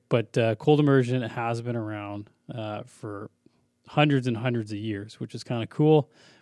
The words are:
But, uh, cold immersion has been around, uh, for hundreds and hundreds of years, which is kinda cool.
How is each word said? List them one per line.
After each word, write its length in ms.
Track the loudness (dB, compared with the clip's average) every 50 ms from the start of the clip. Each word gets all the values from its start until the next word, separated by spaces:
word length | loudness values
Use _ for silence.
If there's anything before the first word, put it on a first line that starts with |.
| _ _
But, 280 | 0 0 0 0 0
uh, 200 | 2 2 2 0
cold 240 | 0 4 4 4 6
immersion 420 | 6 6 6 6 4 4 0 -2
has 400 | -2 -4 -6 -6 -4 -4 -4 -4
been 140 | -6 -6 -6
around, 520 | -6 -6 -6 -8 -8 -8 -8 -10 -10 -12 _ _ _ _ -12
uh, 300 | -10 -10 -8 -8 -8 -10 -12
for 460 | -16 -18 -14 -12 -12 -10 -12 -12 -14 _ _ _ _ _ _ _ _ _ _ _
hundreds 400 | -4 2 2 4 4 4 2 2
and 120 | 0 -2 0
hundreds 340 | -2 -2 -2 -2 -4 -6
of 60 | -8 -8
years, 420 | -6 -6 -6 -6 -8 -12 -12 _
which 120 | -12 -12 -12
is 80 | -14 -8
kinda 240 | -6 -6 -6 -6 -6
cool. 420 | -2 2 4 6 6 4 4 _ _ _ -20 -20 _ _